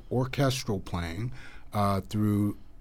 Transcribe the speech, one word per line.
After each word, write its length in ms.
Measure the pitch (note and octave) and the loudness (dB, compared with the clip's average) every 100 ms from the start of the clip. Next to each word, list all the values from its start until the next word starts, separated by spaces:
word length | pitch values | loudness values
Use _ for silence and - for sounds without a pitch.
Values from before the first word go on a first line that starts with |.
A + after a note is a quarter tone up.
| - | -4
orchestral 680 | A#2 B2+ C3+ C#3 C3 - G2 | 0 0 2 2 2 0 -2
playing, 500 | - F2+ E2+ E2+ B2 - - - - | -2 -4 -4 -2 -4 -6 -10 -12 -4
uh, 280 | G#2+ G2+ G2 F#2+ | 2 2 2 0
through 480 | G#2+ G#2 G#2 G#2 G2+ - - | 2 4 4 4 0 -8 -12